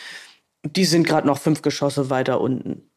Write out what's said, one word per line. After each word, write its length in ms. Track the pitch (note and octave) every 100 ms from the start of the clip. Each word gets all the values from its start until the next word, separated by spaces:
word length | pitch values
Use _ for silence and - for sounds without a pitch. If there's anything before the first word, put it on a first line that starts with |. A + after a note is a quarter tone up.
| - - - _ _ _
Die 240 | D3+ F3+ F3+
sind 220 | E3+ D#3
grad 180 | D3+ C#3+
noch 140 | C3+
fünf 240 | E3 D3+
Geschosse 480 | D3 - C#3+ C#3+ C3
weiter 300 | C3 C3 B2+
unten. 460 | A#2+ B2+ - - -